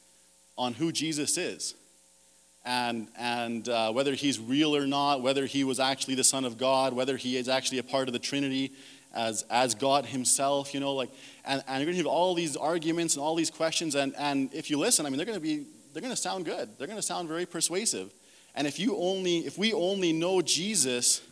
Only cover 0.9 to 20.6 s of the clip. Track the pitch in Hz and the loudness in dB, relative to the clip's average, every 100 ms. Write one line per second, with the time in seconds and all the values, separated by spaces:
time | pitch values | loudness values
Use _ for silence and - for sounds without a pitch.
0.9 | - 160 147 139 165 165 92 - - - | 0 -2 -2 0 0 -2 -6 -8 -10 -18
1.9 | - - - - - - - 123 123 123 | -20 -20 -20 -20 -20 -20 -14 -4 0 0
2.9 | 117 107 - 120 120 117 117 110 120 113 | -2 -6 -6 -2 -2 -2 -4 0 2 2
3.9 | 113 139 131 143 110 110 135 156 147 139 | 2 0 0 0 0 0 2 4 4 2
4.9 | 139 143 143 123 139 135 135 135 127 131 | 2 4 4 2 2 0 0 0 2 2
5.9 | 135 - 131 131 135 131 113 131 131 135 | 0 -2 2 4 2 0 0 4 4 4
6.9 | 123 127 131 127 127 123 131 127 131 120 | 2 0 0 -2 -2 2 0 2 -2 0
7.9 | 135 127 120 - 143 139 135 135 - - | 0 0 -2 -2 -2 0 0 -4 -6 -20
8.9 | - - - 113 107 - 117 127 107 135 | -20 -10 -4 -2 -2 0 2 2 2 4
9.9 | 143 127 131 123 - 139 143 139 139 139 | 4 2 -2 2 2 2 0 0 -4 -2
10.9 | 135 123 - - - - 139 - 135 147 | -2 -4 -8 -20 -12 -4 -4 -2 -2 0
11.9 | 180 147 139 180 175 165 139 143 175 156 | 0 2 2 2 2 -2 -2 -2 0 0
12.9 | 165 170 143 147 165 156 - 160 156 165 | 0 0 0 -2 0 -2 -2 -2 0 -2
13.9 | 139 139 135 143 139 135 156 - 147 196 | 0 -2 -2 -2 0 -2 -4 -4 0 2
14.9 | 247 151 131 185 208 156 151 143 - - | 2 2 -2 -4 -4 -2 -4 -6 -16 -16
15.9 | 156 254 233 180 190 165 214 113 107 143 | -10 -6 -4 -4 -4 -4 -6 -6 -8 -8
16.9 | 214 - 175 170 160 175 170 151 170 135 | -6 -4 -4 -4 -4 -4 -2 -2 0 -2
17.9 | 113 95 - - - - - 147 139 202 | -2 -6 -14 -20 -20 -12 -4 -2 0 0
18.9 | 180 175 190 185 170 143 170 214 180 175 | 0 0 0 0 0 -2 -2 0 2 0
19.9 | 196 175 160 170 190 175 143 | 2 2 2 2 2 2 0